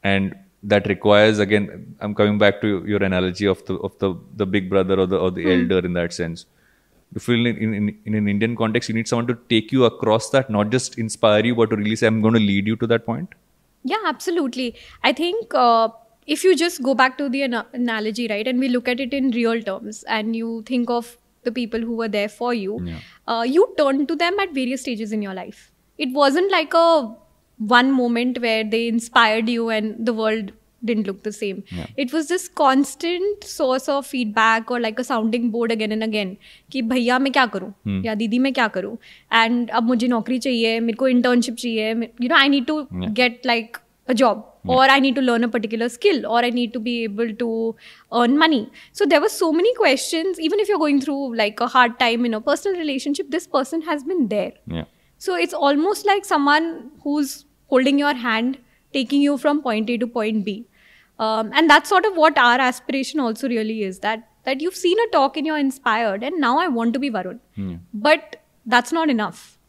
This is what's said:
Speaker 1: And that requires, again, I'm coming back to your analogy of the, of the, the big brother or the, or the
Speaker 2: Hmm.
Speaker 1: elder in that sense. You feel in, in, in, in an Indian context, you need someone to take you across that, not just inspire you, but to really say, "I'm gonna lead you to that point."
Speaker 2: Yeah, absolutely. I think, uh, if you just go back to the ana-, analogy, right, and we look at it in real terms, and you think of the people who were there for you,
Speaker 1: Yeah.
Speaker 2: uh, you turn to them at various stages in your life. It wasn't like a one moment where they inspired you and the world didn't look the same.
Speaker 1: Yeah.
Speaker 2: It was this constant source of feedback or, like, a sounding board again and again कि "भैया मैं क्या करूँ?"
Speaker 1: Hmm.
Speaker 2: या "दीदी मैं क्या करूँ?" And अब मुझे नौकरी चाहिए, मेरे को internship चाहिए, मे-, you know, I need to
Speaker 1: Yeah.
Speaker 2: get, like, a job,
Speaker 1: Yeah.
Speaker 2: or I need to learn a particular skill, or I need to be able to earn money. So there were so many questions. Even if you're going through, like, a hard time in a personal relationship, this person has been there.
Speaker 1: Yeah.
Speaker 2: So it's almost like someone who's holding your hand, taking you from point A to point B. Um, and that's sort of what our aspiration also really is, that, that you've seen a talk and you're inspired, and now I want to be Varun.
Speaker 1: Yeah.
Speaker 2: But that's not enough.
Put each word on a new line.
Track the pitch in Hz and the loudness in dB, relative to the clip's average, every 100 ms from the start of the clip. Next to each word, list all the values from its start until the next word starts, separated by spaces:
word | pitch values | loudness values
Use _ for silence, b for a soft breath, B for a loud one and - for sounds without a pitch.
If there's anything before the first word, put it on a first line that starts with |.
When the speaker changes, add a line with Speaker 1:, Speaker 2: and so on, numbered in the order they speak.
Speaker 1:
And | 98 98 98 - _ _ | 0 0 0 -6 _ _
that | 104 104 101 | 0 2 2
requires, | 95 104 104 107 107 | 0 4 6 6 4
again, | 98 107 98 90 90 - | 2 0 0 -8 -18 -10
I'm | 104 | -8
coming | 101 104 104 | 0 2 4
back | 104 101 | 4 4
to | 110 98 85 | 0 -2 -2
your | 104 | 0
analogy | 98 92 92 90 101 | 0 0 0 0 0
of | 92 - | 0 -4
the, | |
of | 95 98 _ | -6 -6 _
the, | 98 87 - - | -2 -2 -10 -4
the | 98 | 0
big | 101 92 | 0 0
brother | 98 92 95 | 0 2 2
or | 92 | 2
the, | 95 | 2
or | 92 | 0
the | 90 | 0
Speaker 2:
Hmm. | 87 90 | 0 2
Speaker 1:
elder | 85 95 90 | 2 0 0
in | |
that | 87 87 | -2 -4
sense. | - 85 82 - _ _ _ _ _ _ | -4 -8 -8 -16 _ _ _ _ _ _
You | - | -12
feel | - 120 120 | -2 0 0
in, | 113 | 0
in, | 110 | -2
in, | 104 104 104 - | -2 -2 -4 -4
in | |
an | 107 104 | -2 0
Indian | 104 113 117 | 0 -2 0
context, | 113 113 - | 0 0 -2
you | 113 | -4
need | 113 | -2
someone | 120 120 | -2 -2
to | 120 _ | -4 _
take | 113 110 | 0 2
you | 131 | 2
across | 117 - 110 110 - | 2 2 0 0 2
that, | 135 131 | 0 2
not | 104 104 | 0 2
just | 123 - - | 0 -2 -8
inspire | 113 - 113 104 | -8 0 4 4
you, | 113 | 2
but | 117 110 | 2 2
to | 110 | 2
really | 104 | -2
say, | 110 117 | 2 2
"I'm | 110 | 4
gonna | 110 113 | 4 4
lead | 104 98 101 | 4 2 0
you | 113 | -2
to | 117 | 0
that | 117 - | 0 0
point." | 117 180 - _ _ _ _ | -6 -8 -14 _ _ _ _
Speaker 2:
Yeah, | 254 392 | -6 -4
absolutely. | 381 277 - 339 277 247 254 - B B | -4 -6 -4 -2 -2 -4 -8 -8 B B
I | - | 0
think, | 247 339 427 - | 0 -2 -2 -2
uh, | - 247 226 226 226 _ _ - | 2 4 4 2 -2 _ _ -6
if | 294 | 0
you | 381 339 | 2 4
just | 339 339 | 2 -2
go | 254 | -2
back | 247 262 262 | 2 2 2
to | 285 | -4
the | 262 | -2
ana-, | 269 233 220 | -2 -4 -6
analogy, | - 240 220 214 214 240 | -6 -4 -2 -4 -4 -4
right, | 208 220 | -4 -2
and | 247 | -2
we | 262 | 0
look | 247 247 | 0 0
at | 247 | -4
it | 269 | -4
in | 277 269 | -2 0
real | 233 233 226 | 0 0 0
terms, | 226 190 214 214 - | -4 -8 -10 -14 -6
and | 220 214 | -4 -2
you | 226 226 226 220 | -4 -6 -8 -4
think | 247 240 | -4 -2
of | 240 233 - _ _ | -4 -6 -18 _ _
the | - | -8
people | 233 233 226 | -6 -6 -6
who | 226 | -6
were | 226 226 | -4 -4
there | 208 202 | -2 -4
for | - 240 | -4 -4
you, | 240 190 220 | -2 -4 -6
Speaker 1:
Yeah. | 175 160 B B - | -8 -10 B B -6
Speaker 2:
uh, | 226 233 | -4 0
you | 294 427 - | 2 2 2
turn | 285 269 277 | 2 2 0
to | 320 | 0
them | 339 403 | 0 0
at | 392 | -2
various | 269 247 262 | -2 -4 -4
stages | 269 226 214 | -6 -6 -4
in | 214 | -6
your | 202 | -6
life. | 190 180 - _ _ _ _ | -8 -12 -18 _ _ _ _
It | 277 | -4
wasn't | 262 277 277 381 | 2 4 4 2
like | 381 320 | 2 2
a | 339 339 330 226 226 _ _ _ _ | 4 4 4 0 -10 _ _ _ _
one | 214 240 262 | 4 4 6
moment | 269 240 240 247 247 | 2 2 0 -2 -2
where | 233 220 | 0 0
they | 220 226 233 | 0 -2 0
inspired | 233 226 - 226 220 226 | -2 2 4 4 4 0
you | 240 226 | -2 0
and | 220 214 208 | -2 -2 -4
the | 226 | -4
world | 220 220 220 202 - _ _ 226 | 0 0 0 -4 -12 _ _ -2
didn't | 220 190 | -2 -2
look | 196 | -6
the | 214 | -8
same. | 208 208 190 196 | -8 -8 -8 -10
Speaker 1:
Yeah. | 180 160 - | -10 -10 -6
Speaker 2:
It | 269 | -4
was | 294 302 | -2 -2
this | 359 - | -4 -6
constant | - 285 262 277 - 330 359 392 415 | 0 2 4 2 -2 -4 -2 -4 -4
source | - - 285 254 262 | -10 -4 -2 0 -2
of | 277 269 | -4 -4
feedback | 262 233 208 220 226 226 | -6 -2 0 2 2 -2
or, | 247 | -4
like, | 226 220 | -4 -4
a | |
sounding | 247 247 220 240 233 | -4 -2 0 -2 -2
board | 220 226 | -2 -2
again | 226 214 | -2 -2
and | 214 | -2
again | 220 214 196 190 b b b | -2 -4 -4 -8 b b b
कि | 262 226 | -6 -2
"भैया | 254 240 254 | 0 2 2
मैं | 277 | 2
क्या | 269 247 | 2 0
करूँ?" | 233 - 202 | -2 -10 -10
Speaker 1:
Hmm. | - 196 | -4 -2
Speaker 2:
या | 226 | -2
"दीदी | 220 226 240 | -2 -2 0
मैं | 262 | 0
क्या | 262 226 | 0 -2
करूँ?" | 190 196 233 B B B | -2 -8 -12 B B B
And | 226 226 240 233 | 2 4 0 0
अब | 226 226 | -2 0
मुझे | 247 240 | 0 2
नौकरी | 240 214 254 | -2 -2 -4
चाहिए, | 269 240 226 226 | 0 0 0 0
मेरे | 233 226 | -2 0
को | 262 | 2
internship | 247 247 247 233 233 | 2 4 2 0 -4
चाहिए, | 240 226 220 | -6 -2 -2
मे-, | 226 226 _ | -4 -6 _
you | 247 | 0
know, | 320 | 4
I | 277 | 4
need | 285 254 | 2 0
to | 311 277 180 | -4 -4 -6
Speaker 1:
Yeah. | 185 214 | -6 0
Speaker 2:
get, | 247 240 254 | 0 0 -2
like, | 233 226 - _ _ - | -2 -2 -16 _ _ -4
a | |
job, | 240 254 208 - _ - | 2 2 2 -6 _ 0
Speaker 1:
Yeah. | |
Speaker 2:
or | 254 262 | 4 6
I | 277 | 6
need | 269 | 4
to | 254 | 2
learn | 254 233 | 0 2
a | 233 | 0
particular | 233 214 220 233 | -2 -4 -4 -6
skill, | 240 403 320 - | 0 0 0 0
or | 233 | 0
I | 240 | 0
need | 240 240 | -2 -4
to | 240 | -4
be | 220 240 | -4 -4
able | 226 202 233 214 | -4 -4 -6 -4
to | 240 226 226 220 B B B | -4 -4 -4 -6 B B B
earn | 233 240 285 | 0 4 4
money. | 320 285 220 B B | 4 2 -2 B B
So | - 403 | -2 2
there | 302 | 4
were | 427 - | 2 0
so | 339 320 | 0 2
many | 392 494 | 2 2
questions. | 392 - - 330 339 359 320 | 2 2 -2 -4 -4 -2 -2
Even | 403 | 0
if | 403 | 0
you're | 403 | 0
going | 302 285 | 2 2
through, | 262 277 277 | 0 -4 -4
like, | 233 208 214 | -2 -2 -2
a | 240 262 | 0 2
hard | 247 233 | 2 2
time | 247 233 240 | 0 2 -2
in | |
a | 220 | -2
personal | 233 339 403 359 | -2 -2 0 -4
relationship, | 311 254 285 285 285 | -2 -4 -4 -4 -4
this | 302 - | -6 -2
person | 285 269 330 311 | -2 -2 -6 -4
has | 302 | -6
been | 269 359 233 | -4 -2 0
there. | 208 185 - - | -2 -4 -8 -10
Speaker 1:
Yeah. | 82 78 _ _ _ | -8 -8 _ _ _
Speaker 2:
So | - | -6
it's | 359 339 | -2 -2
almost | - 277 285 330 415 | 0 0 2 0 -2
like | 403 403 392 | 0 0 0
someone | 330 277 294 330 330 - - | 0 2 2 0 -8 -14 -12
who's | - 294 277 - _ _ _ | -6 -4 -4 -6 _ _ _
holding | 262 262 277 | 2 2 2
your | 285 | 0
hand, | 269 240 220 240 262 b b b | -2 -2 -2 -2 -6 b b b
taking | 277 240 285 | -6 0 2
you | 285 285 | 2 2
from | 294 294 | 0 0
point | 277 214 220 | -2 -2 -2
A | 240 | -2
to | 233 | -4
point | 240 214 220 | -4 -2 -2
B. | 202 196 240 b b b b _ | -4 -8 -12 b b b b _
Um, | 220 220 220 | -2 -2 -2
and | 269 320 | 2 6
that's | 294 - | 6 6
sort | 381 | 2
of | 403 359 | 2 4
what | 311 311 | 4 6
our | 240 247 | 4 4
aspiration | 254 247 - 269 269 311 | 2 -2 -4 -4 -2 -2
also | 247 220 269 | -2 -2 -4
really | 233 220 220 | -2 -2 -4
is, | 202 190 | -6 -4
that, | 202 226 - _ | -4 -4 -8 _
that | - 269 | -6 -4
you've | 320 | -4
seen | - 359 403 | 0 0 2
a | 453 | 2
talk | 339 269 294 | 4 2 0
and | 302 | -4
you're | 302 | 0
inspired, | 277 262 - 220 233 196 | -2 -2 -2 0 0 -2
and | 247 349 | -4 0
now | 262 262 | 2 2
I | 359 | 0
want | 240 226 | 0 0
to | 240 | 0
be | 277 | -2
Varun. | 220 180 - _ - | -4 -6 -12 _ -8
Speaker 1:
Yeah. | 98 85 175 | -8 -8 -10
Speaker 2:
But | 214 247 320 - - _ _ - | -2 2 2 0 -20 _ _ 0
that's | 247 247 | 0 2
not | 339 320 | -2 0
enough. | 240 208 - - _ | 0 -2 -8 -20 _